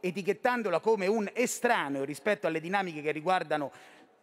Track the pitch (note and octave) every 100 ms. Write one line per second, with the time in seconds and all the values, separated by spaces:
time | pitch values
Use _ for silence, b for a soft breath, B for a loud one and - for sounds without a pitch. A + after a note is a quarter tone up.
0 | F#3 F3 F#3 F#3+ B3 B3 G3+ D#3+ A3 A3
1 | F#3 A3+ G3 - B3 - A#3+ G#3+ D3 C#3
2 | C#3 D3 G#3+ G3+ E3+ D#3+ E3 G3+ F#3 D3+
3 | D3 D3+ D#3+ F#3 D#3 D3+ C#3 B B B
4 | B _